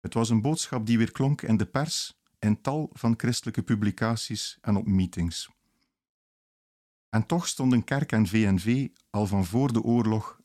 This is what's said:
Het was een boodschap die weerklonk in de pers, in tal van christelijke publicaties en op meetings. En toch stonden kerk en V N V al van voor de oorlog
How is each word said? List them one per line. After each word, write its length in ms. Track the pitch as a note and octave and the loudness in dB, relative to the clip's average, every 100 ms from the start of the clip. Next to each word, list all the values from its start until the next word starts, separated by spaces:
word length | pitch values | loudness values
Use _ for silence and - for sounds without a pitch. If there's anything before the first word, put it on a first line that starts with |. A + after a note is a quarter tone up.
Het 140 | - | -4
was 160 | A2+ A2+ | -2 2
een 120 | A#2 | 2
boodschap 440 | A#2+ D#3+ - B2+ A2 | 2 -2 -4 -4 0
die 120 | A#2 | 2
weerklonk 440 | A2 - C3+ C#3+ | 2 0 0 0
in 140 | - A2 | 2 0
de 100 | G2+ | 2
pers, 500 | C3+ D#3 - - _ _ _ | -2 -4 -6 -8 _ _ _
in 220 | G#2+ G#2 | 0 0
tal 300 | - D3 D3+ | -2 -4 -6
van 220 | - A2+ A2+ | -2 0 0
christelijke 460 | A#2+ A#2+ - A#2 | 0 -2 -4 -6
publicaties 960 | - A2 G#2 - A2+ A2+ - G#2+ - - | -2 0 0 0 -2 -2 -4 -8 -8 -8
en 160 | - G2+ | 0 0
op 100 | - | 2
meetings. 640 | F#2+ F#2 - E2+ - - _ _ _ _ _ _ _ _ _ _ _ _ _ _ _ _ | 2 2 -2 -4 -4 -14 _ _ _ _ _ _ _ _ _ _ _ _ _ _ _ _
En 180 | A2 G#2+ | -2 0
toch 200 | E3+ F3 | -2 -2
stonden 380 | - C3 B2 | -2 2 2
kerk 280 | - C#3 C#3 | 2 -2 0
en 140 | A2+ G2+ | 2 2
V 60 | |
N 260 | A2 G#2 F#2+ | 2 2 2
V 300 | G2+ B2+ C3+ _ _ | 2 0 -2 _ _
al 160 | G#2 G#2 | -2 0
van 180 | G2 | 0
voor 280 | F2+ A2 C#3 | 0 0 2
de 100 | A2+ | 0
oorlog 580 | A2+ A#2+ A2 A2 - - | 2 2 2 0 -4 -16